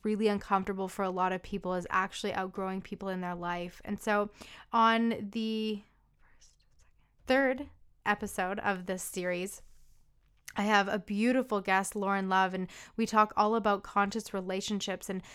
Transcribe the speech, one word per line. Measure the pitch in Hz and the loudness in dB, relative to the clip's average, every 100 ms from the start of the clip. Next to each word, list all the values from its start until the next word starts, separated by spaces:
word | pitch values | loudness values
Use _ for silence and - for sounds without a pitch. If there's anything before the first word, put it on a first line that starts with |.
really | 214 214 214 | -2 2 2
uncomfortable | 202 - 196 190 190 190 | 2 2 2 2 -4 -4
for | - 190 | -2 -2
a | |
lot | 185 185 | 0 0
of | 185 | -2
people | - 196 180 180 | -4 -6 -2 -2
is | 180 | 0
actually | 190 190 - 208 | 0 0 -4 -4
outgrowing | 190 190 185 190 190 | -4 -4 -4 -4 -4
people | 185 196 196 | -6 -8 -4
in | 185 | -4
their | 180 175 | -4 -4
life. | 175 175 175 - - | -4 -4 -6 -10 -8
And | 202 | -4
so | - 208 208 - - - - | 0 2 0 -6 -20 -20 -2
on | 233 226 226 233 226 208 | 4 6 6 2 0 -4
the | 226 220 220 220 208 - _ _ _ _ _ - _ _ _ _ _ _ _ - | -4 -4 -2 -2 -4 -10 _ _ _ _ _ -20 _ _ _ _ _ _ _ 2
third | 262 269 262 285 - - _ | 4 4 2 -4 -14 -20 _
episode | - 208 208 - 185 202 | 0 0 -2 -2 -2 0
of | - 190 180 | -2 -2 -4
this | 185 | -6
series, | - - 180 180 185 - - - - - - _ _ _ - - | -4 -4 -2 -2 -4 -10 -18 -20 -20 -20 -20 _ _ _ -10 -2
I | |
have | 208 208 196 | 4 4 4
a | 208 | -2
beautiful | 180 202 233 254 254 208 | -2 2 4 4 2 -2
guest, | 190 190 196 214 | 2 2 0 -2
Lauren | 196 196 190 | 0 0 2
Love, | 190 190 | 2 2
and | 190 185 - - - | 0 -6 -10 -10 -4
we | 226 | 2
talk | 220 214 - | 4 4 4
all | 208 226 | 2 2
about | 208 202 | 2 0
conscious | - - 202 220 208 | 0 0 2 0 -6
relationships | 196 185 190 - 208 196 185 - | -6 -4 -4 -2 -4 -4 -6 -6
and | 190 - | -8 -8